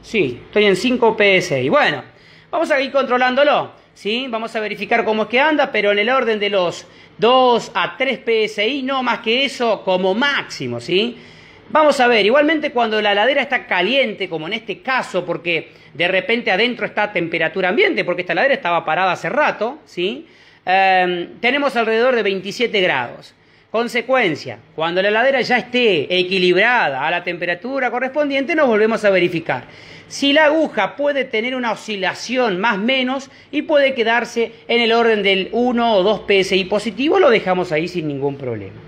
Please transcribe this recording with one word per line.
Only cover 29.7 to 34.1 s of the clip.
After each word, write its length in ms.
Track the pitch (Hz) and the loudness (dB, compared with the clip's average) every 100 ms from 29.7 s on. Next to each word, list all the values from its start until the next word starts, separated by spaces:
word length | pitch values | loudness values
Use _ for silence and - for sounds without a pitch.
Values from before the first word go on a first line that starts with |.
| - - - - | -20 -20 -20 -16
Si 240 | - 277 | -2 2
la 140 | 285 302 | 4 4
aguja 500 | 320 285 - 190 - | 4 0 -2 -4 -2
puede 280 | 285 277 | -2 -2
tener 300 | 254 220 240 | -2 -4 -4
una 160 | 262 240 | -4 -4
oscilación 880 | 202 - 208 180 - - 254 240 180 | -6 -8 -4 -4 -6 -6 -2 0 0
más 160 | 226 | 0
o 40 | 202 | 0
menos 520 | 220 269 254 262 - - - | -2 -2 -2 -4 -8 -20 -8
y 100 | 285 | -6
puede 320 | 294 294 269 | 2 2 2
quedarse 580 | 226 226 | 2 0